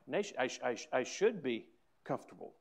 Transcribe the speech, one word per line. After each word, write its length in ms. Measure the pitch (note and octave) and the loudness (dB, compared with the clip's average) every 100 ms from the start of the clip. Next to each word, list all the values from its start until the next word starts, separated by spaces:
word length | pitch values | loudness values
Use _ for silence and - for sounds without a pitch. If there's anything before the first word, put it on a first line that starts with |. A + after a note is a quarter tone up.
| - | -2
nation. 300 | E3 G3+ - | -2 0 0
I 80 | B2+ | 0
sh-, 120 | - | 0
I 120 | B2+ A#2 | -2 -2
sh-, 120 | - | 0
I 100 | C3 | 0
should 400 | B2 - G#3 G#3+ | 0 4 4 4
be 240 | B2+ A2+ - _ _ _ | -2 -2 -4 _ _ _
comfortable. 500 | - C3 - - - - | -4 -4 -6 -14 -16 -16